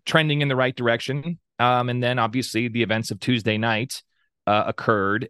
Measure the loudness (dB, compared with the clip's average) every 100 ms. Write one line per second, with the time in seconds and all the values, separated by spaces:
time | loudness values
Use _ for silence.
0 | 0 2 2 2 0 2 0 0 0 0
1 | -2 -6 -6 -10 _ 0 2 2 0 0
2 | 0 0 0 -2 -2 -2 -2 0 0 0
3 | -4 -4 -2 0 0 0 0 -2 -4 -10
4 | -16 _ _ _ 0 0 0 -2 0 2
5 | 2 -2